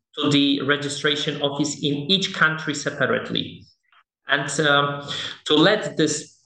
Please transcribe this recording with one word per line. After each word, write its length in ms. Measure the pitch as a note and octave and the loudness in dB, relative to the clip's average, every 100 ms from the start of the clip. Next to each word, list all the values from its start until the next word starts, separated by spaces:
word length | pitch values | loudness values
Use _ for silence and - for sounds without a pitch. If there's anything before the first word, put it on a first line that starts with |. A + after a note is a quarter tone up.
| _ - | _ -4
to 140 | C#3+ | 2
the 320 | C#3+ C#3+ C#3 | 4 4 2
registration 800 | C3+ C#3+ C#3+ - D3+ D3 - C#3 | 0 0 -2 -2 -2 0 -4 -2
office 400 | D3 - D3 C#3+ | -2 -2 -4 -2
in 240 | D3 C#3+ C#3+ | -2 -2 0
each 240 | F#3+ - - | 0 0 2
country 400 | D#3+ D3+ - C#3+ | 2 2 -4 -4
separately. 880 | D3 - B2+ A2+ - A2+ - - - _ _ _ _ _ - | -4 -2 0 0 -2 -6 -6 -12 -20 _ _ _ _ _ -2
And, 200 | C#3+ D3 - | -2 0 0
um, 500 | D3+ C#3+ C#3+ C#3+ - - - - - | 2 4 2 -4 -8 -10 -10 -10 2
to 100 | D3+ | 4
let 420 | F3 G#3+ - - | 6 4 0 0
this 460 | D3+ - - _ | 0 0 -8 _